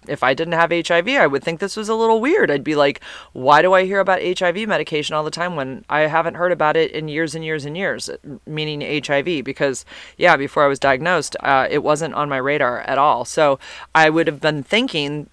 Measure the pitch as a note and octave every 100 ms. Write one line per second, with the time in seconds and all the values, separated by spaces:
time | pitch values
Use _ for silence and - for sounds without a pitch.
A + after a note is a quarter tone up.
0 | - C#3+ B2+ C3+ E3 E3 E3+ E3+ E3 E3+
1 | F#3+ C#4 E3 C#3 E3+ E3 G3 - G#3+ A3+
2 | A3+ A3+ B3+ G#4 E3+ C#3+ C#3 D3 C#3+ -
3 | - - - A#2 B2+ D3 F3 F#3 F#3 G3
4 | F#3+ F#3 F3 F#3 F3+ F3 A3 E3 D#3 D#3
5 | D3 D3+ D3+ D3+ F3 E3 C3 B2 - D3
6 | D#3 D#3+ E3 E3 F3 F3 D3+ D#3 D#3+ D#3
7 | D#3 D3 D#3+ D#3 D#3+ D#3 C#3+ D#3+ F#3+ A#2+
8 | - - - C3+ - D3+ D3+ D3 B2+ D3
9 | C3 C#3+ C#3+ D#3+ B2 C3 C#3+ B2 - -
10 | - - F3 D3+ C#3 - C#3+ C#3 C#3 C3
11 | D#3+ F3 C#3 - - C3+ B2 D3 C#3 D3+
12 | D#3+ A#2+ D3 C3+ C3 D3 B2+ A#2+ - C3
13 | D3 A#2 - - D3+ C3+ - - - D#3+
14 | D#3 D#3+ D#3+ C#3+ D#3 D3+ C3 G#3+ C4 E3
15 | C#3+ D3 C#3+